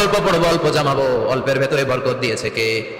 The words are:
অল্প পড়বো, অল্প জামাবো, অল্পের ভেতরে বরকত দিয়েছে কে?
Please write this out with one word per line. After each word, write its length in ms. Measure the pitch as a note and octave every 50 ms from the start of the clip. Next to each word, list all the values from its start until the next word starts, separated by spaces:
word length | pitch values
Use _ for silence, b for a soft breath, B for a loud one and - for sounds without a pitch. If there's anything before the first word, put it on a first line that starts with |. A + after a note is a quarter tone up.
অল্প 140 | G#3 G3 G3+ G3+ - F#3+
পড়বো, 200 | F3+ E3 F3 E3+
অল্প 220 | E3+ E3 - D3+
জামাবো, 560 | D3 D3+ D3 C#3 C#3 C3+ C3+ C3 B2+ A#2 A2 G#2+
অল্পের 300 | C3 C3 - C#3 C3+ C3+
ভেতরে 260 | C3+ C3+ D3+ C#3+ C#3
বরকত 320 | B2+ B2+ B2 B2+ B2+ A#2+ A#2+
দিয়েছে 300 | B2 A#2 A2 A2 - G#2+
কে? 460 | - A2 A2+ A2 A2+ A2+ - - -